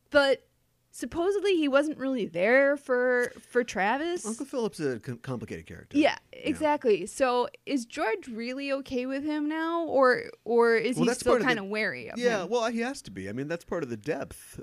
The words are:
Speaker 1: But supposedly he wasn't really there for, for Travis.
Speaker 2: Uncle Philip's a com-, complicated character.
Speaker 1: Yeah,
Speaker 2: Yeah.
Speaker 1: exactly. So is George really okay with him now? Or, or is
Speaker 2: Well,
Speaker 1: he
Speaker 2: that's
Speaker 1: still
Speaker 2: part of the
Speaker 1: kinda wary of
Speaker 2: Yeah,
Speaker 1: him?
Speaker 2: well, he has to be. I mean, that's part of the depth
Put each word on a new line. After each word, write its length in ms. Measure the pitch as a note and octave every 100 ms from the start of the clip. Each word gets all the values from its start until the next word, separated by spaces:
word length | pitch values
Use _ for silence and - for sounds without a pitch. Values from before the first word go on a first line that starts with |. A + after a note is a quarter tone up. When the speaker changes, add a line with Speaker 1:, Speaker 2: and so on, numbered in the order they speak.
| _
Speaker 1:
But 360 | C#4+ C#4 B3+ _ _ _ _ _ -
supposedly 600 | B3 D#4 F4+ G4 G4+ F4
he 100 | C#4+
wasn't 300 | C4+ D4+ -
really 300 | C4+ B3+ F#3
there 500 | E3+ G#3 C4+ C#4 C#4+
for, 540 | - B3 B3+ B3 B3 - -
for 140 | B3
Travis. 600 | A#3+ G#3 G3 C4+ E4+ F4 G#3+
Speaker 2:
Uncle 180 | A3+ -
Philip's 340 | C4 G#3+ -
a 200 | C#3+ A2+
com-, 180 | C3 A#2+
complicated 480 | C3+ A#2 G#2 E2+ -
character. 320 | E2+ - D4
Speaker 1:
Yeah, 180 | D#4 - _
Speaker 2:
Yeah. 80 | -
Speaker 1:
exactly. 640 | D4 B3+ D4+ D4 A#3+ F3 G3+
So 420 | - B3+ B3 A#3+ - -
is 200 | C4+ A#3
George 400 | C#4+ G4+ G#4+ C4+
really 440 | A3 A#3 C4 C#4
okay 340 | C4+ C4+ B3 B3+
with 160 | C4+
him 260 | D4+ D4+ D4
now? 360 | D#4+ E4 E4+ D#4
Or, 400 | C4+ B3+ A#3 - - -
or 300 | A#3 A#3 A3+
is 200 | B3 B3
Speaker 2:
Well, 100 | -
Speaker 1:
he 20 |
Speaker 2:
that's 120 | A#3+
Speaker 1:
still 100 | B3
Speaker 2:
part 100 | B3
of 60 | B3
the 80 | A3+
Speaker 1:
kinda 80 |
wary 460 | G3 G#3+ G3 B2 A2
of 80 | A#3
Speaker 2:
Yeah, 240 | A#3+ G#3
Speaker 1:
him? 60 | F3
Speaker 2:
well, 200 | A#3+ A3+
he 100 | A#3
has 200 | A#3+ C#4
to 100 | -
be. 160 | F#2+ G3
I 60 |
mean, 140 | B2+ D3
that's 180 | E3+ -
part 160 | F#3
of 80 | B2+
the 80 | A2
depth 600 | C#3 C4+ F3+ - - -